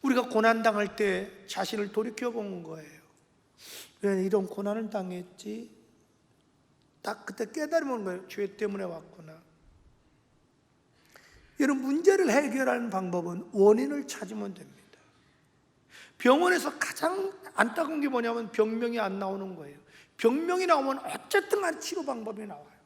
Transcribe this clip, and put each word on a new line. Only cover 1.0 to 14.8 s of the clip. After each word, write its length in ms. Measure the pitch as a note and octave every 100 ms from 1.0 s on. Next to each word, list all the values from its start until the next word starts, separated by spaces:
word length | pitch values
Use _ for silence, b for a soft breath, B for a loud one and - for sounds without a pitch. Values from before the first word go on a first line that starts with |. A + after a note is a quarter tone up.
| G3+ F#3 G3+ - -
자신을 460 | - F#3+ G#3 G3+
돌이켜보는 720 | G#3+ A3+ G#3+ B3 A#3 G3+ F3+
거예요. 380 | D#3+ D#3+ D3+ D3 _ _ _ _ _ _ B B B _
"왜 220 | G3+ F#3+
이런 220 | F#3+ G#3 F#3+
고난을 440 | - G3+ G#3+ A3
당했지?" 800 | G#3 F#3 F3+ F3+ - G#3 A3 A#3+ - _ _ _ _ _ _ _ _ _ _ _ _
딱 240 | G3 A3
그때 260 | - G3 A3
깨달으면 540 | E4 D4+ E4 C#4 A#3+
거예요. 240 | F#3+ F3+ -
"죄 280 | - G3+ -
때문에 280 | G#3 G3
왔구나." 560 | F#3 E3 D#3+ - D#3 D#3+ _ _ - _ _ _ _ _ _ _ _ _ _ _ _ _ b b b b b -
여러분, 220 | C#4 C4+
문제를 460 | C4 D4 F4 G4 E4
해결하는 600 | B3 D4 C4 B3+ B3 A#3
방법은 600 | F#3+ F#3 F3 E3+ F3 -
원인을 540 | G#3 G3+ A3 C#4 C#4+ -
찾으면 480 | - F#3+ G#3+ G3+
됩니다. 280 | F3+ - -